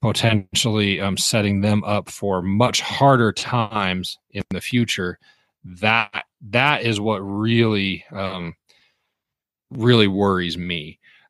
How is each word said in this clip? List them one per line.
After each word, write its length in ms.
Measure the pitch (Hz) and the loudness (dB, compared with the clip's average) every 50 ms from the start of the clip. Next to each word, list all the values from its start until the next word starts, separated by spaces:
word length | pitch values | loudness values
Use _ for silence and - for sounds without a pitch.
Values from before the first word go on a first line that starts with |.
| - | -2
potentially, 1000 | 113 101 - - 117 107 101 95 - - - - 120 107 107 104 101 98 - | -2 0 0 2 2 2 0 -2 -2 -4 -2 -2 0 0 0 0 0 0 -2
um, 160 | 98 98 95 - | -2 -2 -2 -2
setting 440 | - - - 113 104 101 101 98 | -2 0 0 0 2 0 0 0
them 220 | 101 107 107 107 - | 2 2 2 0 0
up 260 | 101 104 101 - - | 0 -2 -4 -4 -6
for 320 | - - - 101 95 92 87 | -10 -8 -4 -2 -2 -2 -2
much 380 | 95 98 107 123 123 107 - | 0 0 2 2 2 0 -2
harder 500 | - - - - 139 139 135 123 117 107 | -4 -4 -2 2 4 6 6 6 4 2
times 880 | 92 - - - 127 120 113 101 110 107 98 92 92 92 87 - - - _ _ | 0 -2 -4 -4 -2 -2 -2 -2 -2 -2 -2 -2 -2 -4 -6 -8 -10 -14 _ _
in 120 | - 101 95 - | -12 -10 -10 -8
the 100 | 95 92 | -8 -8
future, 560 | - - 123 123 117 - - - 92 90 85 - _ _ _ _ _ _ _ _ - | -6 -2 0 0 0 0 -2 -4 -6 -6 -8 -10 _ _ _ _ _ _ _ _ -20
that, 640 | 90 90 87 107 107 113 117 110 101 - - - _ _ _ - 107 | -20 -8 -4 0 2 2 2 0 -2 -6 -10 -12 _ _ _ -8 -2
that 340 | 101 120 131 147 147 117 113 | 0 2 2 2 2 2 0
is 160 | 117 110 101 | 0 -2 0
what 180 | 104 110 107 95 | 0 -2 -2 -2
really, 880 | 98 98 101 101 107 113 117 117 113 110 107 101 98 95 92 82 - - | -4 -4 -4 -2 0 2 4 4 4 4 2 2 0 0 -2 -4 -8 -12
um, 420 | - 98 98 95 95 90 87 85 80 - _ _ _ _ _ _ _ _ _ _ _ _ _ _ _ _ _ _ _ _ _ - | -10 -8 -8 -6 -6 -8 -8 -10 -12 -14 _ _ _ _ _ _ _ _ _ _ _ _ _ _ _ _ _ _ _ _ _ -14
really 360 | 123 - 110 120 123 113 107 98 | -6 0 4 4 6 6 6 4
worries 500 | 95 98 101 98 95 92 87 87 - 90 | 4 2 2 2 2 2 0 -4 -4 -6
me. 420 | 87 87 87 82 73 80 - _ _ _ - _ _ _ | -6 -6 -6 -8 -8 -10 -16 _ _ _ -20 _ _ _